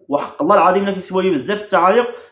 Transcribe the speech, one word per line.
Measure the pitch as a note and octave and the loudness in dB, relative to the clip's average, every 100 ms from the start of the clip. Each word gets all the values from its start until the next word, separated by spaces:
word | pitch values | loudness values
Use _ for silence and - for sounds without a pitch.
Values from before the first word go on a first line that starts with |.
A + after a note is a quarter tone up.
| - | -6
وحق | C#3 C#3+ - | -6 -6 -4
الله | D#4 | 0
العظيم | G3 F3 F#3+ | 4 4 2
الا | G3+ | -2
كيكتبوا | F#3 F3+ F#3 | -6 -6 -2
لي | F#3+ | 0
بزاف | D3+ B2 G#3 | -2 -4 -6
في | |
التعاليق. | - F3+ F3+ A3+ A#3+ - - | -2 2 4 2 0 -6 -16